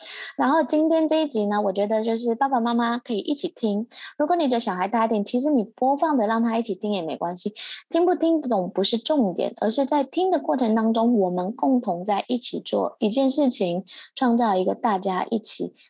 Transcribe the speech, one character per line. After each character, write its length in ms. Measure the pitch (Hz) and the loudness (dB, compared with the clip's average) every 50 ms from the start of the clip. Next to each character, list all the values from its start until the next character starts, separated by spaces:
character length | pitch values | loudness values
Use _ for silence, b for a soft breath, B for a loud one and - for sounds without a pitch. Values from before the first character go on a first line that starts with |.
| B B B B B B B | B B B B B B B
然 120 | - 262 254 | -2 0 2
后 140 | 294 330 302 | 2 2 2
今 260 | - 320 302 311 320 | 2 2 2 2 4
天 200 | 330 320 320 311 | 4 2 2 2
这 120 | 311 320 | 2 0
一 60 | 311 | 0
集 200 | 294 269 220 208 | 0 0 -2 0
呢， 140 | 202 208 208 | 0 0 0
我 120 | 208 202 190 | 0 0 0
觉 120 | 196 202 208 | 0 0 0
得 120 | 220 220 | 0 0
就 160 | 220 226 226 | 0 0 -2
是 200 | 226 240 240 226 | 0 0 -2 0
爸 120 | 233 277 269 | 0 0 0
爸 120 | 269 240 | 2 2
妈 120 | 226 240 233 | 2 2 0
妈 240 | 233 240 233 233 | 0 0 0 -2
可 160 | 240 - - 240 | -4 -4 -4 -4
以 60 | 196 | -4
一 160 | - - 294 | -2 -2 -4
起 140 | - - - | -2 -4 -6
听。 400 | - - - 214 202 208 226 B B B B B B | -4 -2 -2 0 0 -2 -2 B B B B B B
如 80 | - 294 | -2 0
果 120 | 302 349 | 0 2
你 100 | 339 320 | 2 2
的 140 | 262 247 233 | 2 0 0
小 160 | 233 214 180 | 0 -2 -2
孩 100 | 180 180 | -2 -2
大 200 | 202 240 233 226 | -2 0 0 0
一 20 | 220 | 2
点， 160 | 233 208 202 | 0 0 -2
其 160 | - - 247 | 0 -2 0
实 100 | 262 302 | 0 2
你 140 | 302 247 196 | 2 2 0
播 320 | 226 - - 247 262 277 | -2 -4 -2 0 0 2
放 200 | 285 339 311 294 | 2 2 2 2
的 120 | 254 208 208 | 2 2 2
让 120 | 226 226 | 2 0
他 160 | 233 233 226 | 0 0 0
一 60 | 226 233 | -2 -2
起 140 | 226 185 | -4 -4
听 160 | 185 - 208 208 | -4 -4 -4 -2
也 100 | 190 165 | -2 -4
没 140 | 156 135 | -4 -6
关 200 | - - 175 180 | -4 -4 -4 -4
系， 180 | 175 - 208 208 B B B B B B - | -4 -6 -8 -8 B B B B B B -2
听 160 | - 330 349 | 0 2 2
不 80 | 359 359 | 2 2
听 260 | - 320 330 330 311 | 2 2 2 2 2
得 80 | 294 247 | 0 0
懂 220 | 240 196 180 180 - | 0 0 0 -2 -2
不 120 | - 196 | 0 0
是 120 | 208 233 220 | 0 0 0
重 360 | - - 311 294 233 190 170 | 0 0 2 2 2 2 0
点， 180 | - - - - | -2 -4 -4 -4
而 120 | - - 302 | -4 -2 0
是 160 | - - 277 | 0 0 0
在 200 | 269 302 294 269 | 2 0 0 0
听 260 | 269 - 320 370 381 | -2 -2 -2 0 0
的 80 | 359 302 | 0 0
过 180 | 269 - 302 | 0 -2 0
程 200 | 254 254 214 220 | 0 2 2 2
当 180 | 226 220 226 226 | 2 2 2 2
中， 240 | 226 226 240 247 208 | 2 2 4 4 4
我 100 | 190 180 | 2 2
们 240 | 180 180 180 190 226 | 0 -2 -4 -4 -4
共 280 | - - 277 262 247 | -2 0 2 2 2
同 240 | 233 208 175 175 180 | 2 0 -2 -2 -2
在 200 | 208 208 196 - - | -2 -2 -2 -2 -2
一 100 | 254 240 | -4 -4
起 220 | - - - - | -4 -4 -6 -6
做 360 | - - - 202 190 170 - - | -4 -2 -2 -2 -2 -2 -2 -2
一 100 | - 208 | -2 0
件 180 | 214 262 269 269 | 2 2 2 2
事 220 | 254 294 294 254 | 2 2 2 2
情， 340 | 247 - 208 175 175 180 190 B B B B B _ | 2 0 0 -2 -2 -4 -6 B B B B B _
创 220 | - 269 247 233 | -2 2 2 4
造 180 | 233 240 220 190 | 4 4 2 2
一 100 | 185 185 | 2 0
个 120 | 196 202 | 0 -2
大 200 | - - 233 208 | -2 0 0 0
家 280 | 180 185 196 185 185 - | 0 0 -2 -2 -2 -2
一 160 | - 233 214 | -2 -2 -4
起 320 | - - - - - - B B B B | -4 -4 -6 -6 -6 -8 B B B B